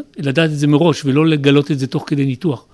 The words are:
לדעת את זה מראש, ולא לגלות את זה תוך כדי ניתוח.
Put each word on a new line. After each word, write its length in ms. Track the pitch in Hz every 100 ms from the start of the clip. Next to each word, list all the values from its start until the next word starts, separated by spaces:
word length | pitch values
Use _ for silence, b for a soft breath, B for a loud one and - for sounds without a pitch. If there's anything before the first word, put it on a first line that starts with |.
| - -
לדעת 320 | 139 135 165
את 100 | 147
זה 80 | 147
מראש, 380 | 147 170 139 139
ולא 220 | 135 160
לגלות 440 | 151 139 143 139
את 80 | 143
זה 80 | 131
תוך 160 | 151 -
כדי 180 | 147 139
ניתוח. 400 | 123 170 117 _